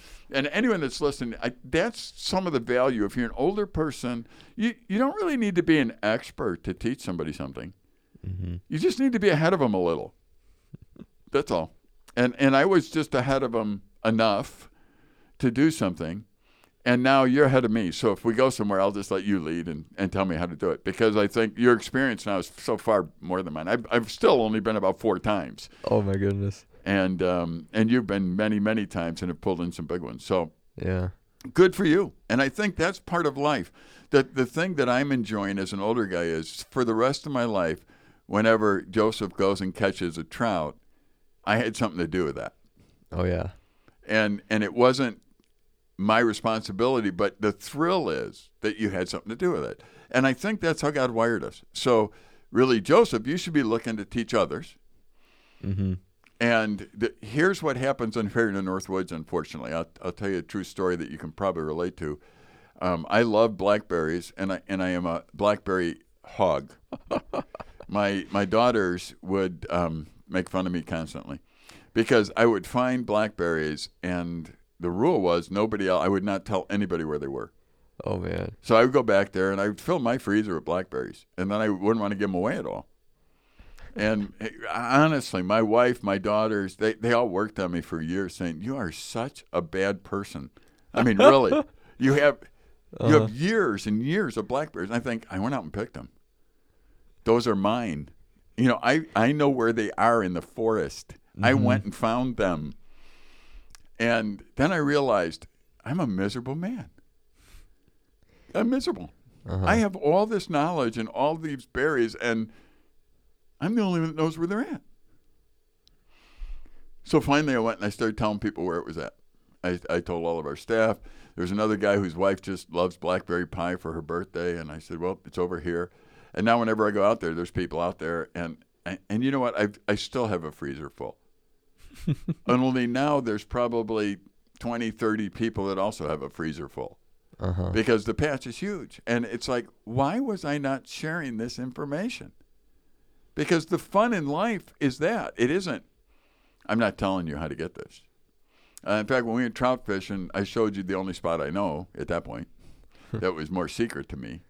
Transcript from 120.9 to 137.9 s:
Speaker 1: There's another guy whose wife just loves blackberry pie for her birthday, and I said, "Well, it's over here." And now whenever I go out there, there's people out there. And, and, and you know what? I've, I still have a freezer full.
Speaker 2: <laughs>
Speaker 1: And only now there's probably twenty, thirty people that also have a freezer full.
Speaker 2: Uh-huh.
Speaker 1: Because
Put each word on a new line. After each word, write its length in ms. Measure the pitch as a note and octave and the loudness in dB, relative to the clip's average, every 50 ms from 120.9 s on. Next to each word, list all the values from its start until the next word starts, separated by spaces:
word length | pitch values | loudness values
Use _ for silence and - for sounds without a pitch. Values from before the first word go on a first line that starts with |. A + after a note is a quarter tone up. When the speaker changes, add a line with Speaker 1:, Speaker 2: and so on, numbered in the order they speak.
| G2+ - - - - - - - - | 2 -2 -6 -18 -20 -20 -20 -14 -8
Speaker 1:
There's 160 | - F2+ F2+ | -6 -4 -2
another 260 | G2+ G#2 G#2+ G#2+ G#2+ F#2+ | 0 0 2 2 0 2
guy 200 | G2+ G2+ G2+ G2+ | 2 2 2 2
whose 180 | G2+ F2+ D#2+ | 2 0 -2
wife 260 | E2+ F#2+ G2 G2 - | 0 0 0 0 0
just 300 | - - F#2+ F2 - - | -4 -8 -8 -8 -8 -6
loves 260 | D#2 E2+ F2+ F#2 E2+ - | -2 0 0 0 -2 -4
blackberry 500 | - E2+ F#2 F#2 F2 - F2 F2+ F2+ - | -2 -2 -2 -2 -2 -2 -2 -2 -2 -4
pie 280 | - F2+ E2+ F2 F2+ | -6 -4 -4 -4 -4
for 180 | F2+ - E2+ D#2+ | -4 -6 -8 -8
her 80 | E2 | -8
birthday, 560 | D#2 D2 E2+ F2 F#2+ - - E2+ E2+ F2 E2+ E2+ | -6 -6 -6 -6 -6 -6 -6 -6 -4 -4 -4 -4
and 120 | D#2+ D2+ | -8 -10
I 80 | D2 D#2 | -12 -14
said, 200 | D#2 - F2 E2 | -14 -12 -10 -6
"Well, 200 | F2 F2+ G2 - - | -4 -4 -6 -6 -10
it's 120 | - - - | -10 -4 -2
over 220 | F2+ F2+ F#2 - | -2 -2 -2 -4
here." 300 | D2+ F2 E2+ E2+ F2+ - _ _ _ - - - - - - | -4 -2 -2 -2 -2 -6 _ _ _ -20 -20 -20 -20 -10 -4
And 120 | - G2 | 0 2
now 140 | A2+ A#2 A#2+ | 4 4 4
whenever 280 | A#2 A2 A2 G#2+ A2 G#2+ | 4 2 2 2 2 2
I 40 | |
go 120 | G2+ G#2 G2 | 4 4 4
out 160 | G#2 A2+ A2 | 4 4 2
there, 120 | - E2 E2 | 0 -4 -2
there's 180 | E2+ F2 - | -4 -4 -4
people 280 | - F#2+ F2+ E2 D2+ D#2+ | -4 -4 -4 -4 -2 -2
out 200 | E2+ F2+ E2 - | -2 -2 -4 -4
there. 300 | D2+ E2 E2+ E2+ D#2+ - - | -6 -4 -4 -4 -6 -6 -8
And, 220 | F2 E2+ E2 D#2 - _ _ _ _ - | -8 -8 -8 -10 -14 _ _ _ _ -12
and, 140 | F2 F#2 - _ - | -12 -12 -12 _ -6
and 140 | G2+ A2 B2+ | -4 -2 0
you 80 | C3+ | 0
know 80 | C#3 C#3 | 0 0
what? 180 | B2+ A#2+ G#2 - | -2 -2 0 0
I've, 220 | G#2+ G2+ G2+ - _ - | 0 -2 -2 -4 _ -4
I 80 | G#2+ | -2
still 320 | G#2+ - - - C3 A#2+ G#2+ | -2 -4 -4 -4 -2 -2 -2
have 160 | G2 F2 D#2+ | -2 -4 -4
a 80 | D2+ | -8
freezer 380 | D2+ - D#2 C#2 C2+ C#2+ D2+ C#2 | -10 -10 -8 -8 -8 -8 -10 -12
full. 280 | - - C2 G#1 - _ | -12 -10 -12 -12 -12 _
Speaker 2:
<laughs> 840 | _ _ _ _ _ _ _ _ _ _ _ _ - - - - - - C#3+ - - - D#3+ - - - | _ _ _ _ _ _ _ _ _ _ _ _ -20 -20 -20 -8 -4 -4 -4 -4 -4 -8 -8 -4 0 2
Speaker 1:
And 140 | B2 B2 C3 | 2 4 4
only 240 | C3 B2+ C3 B2 A#2+ | 2 2 0 -2 -2
now 320 | A#2+ C3 C#3 D3 D3 C#3 | 0 0 0 2 0 0
there's 240 | B2 A2+ G#2 G#2 - | 0 -2 -4 -4 -6
probably 720 | - - B2+ B2 A#2+ A#2 A#2 A2+ G#2+ A2+ G#2+ G#2 G#2 G2+ F2+ - - _ _ _ _ _ - | -6 -4 -2 -2 0 0 -2 -2 -2 -2 -2 -2 -2 -4 -6 -10 -20 _ _ _ _ _ -12
twenty, 320 | - A#2+ A#2+ A#2 A#2 A2 | -8 -6 -6 -4 -4 -6
thirty 380 | G#2+ - A#2 A2 A2 G#2+ G#2+ F#2+ | -4 -2 -2 0 0 0 -2 -4
people 380 | - - A2+ A2+ A2 A2 F#2+ G2 | -4 -4 -4 -2 -2 -2 -4 -2
that 100 | F#2+ F#2+ | -2 -2
also 280 | F#2+ G#2+ A2 - E2 D2+ | -2 -2 -4 -4 -6 -4
have 140 | D#2 D2+ | -4 -4
a 80 | C2+ - | -6 -8
freezer 380 | - - D#2+ D#2+ D2 D#2+ D2 C#2 | -8 -6 -6 -6 -6 -6 -10 -12
full. 320 | - - B1 G1+ - _ _ _ _ _ _ _ _ - | -10 -10 -10 -10 -12 _ _ _ _ _ _ _ _ -6
Speaker 2:
Uh-huh. 300 | - F#2 F2+ F2+ F2+ F2+ | -4 -4 -2 -2 -2 -2
Speaker 1:
Because 340 | F2+ A2 A2 B2+ | 0 0 2 4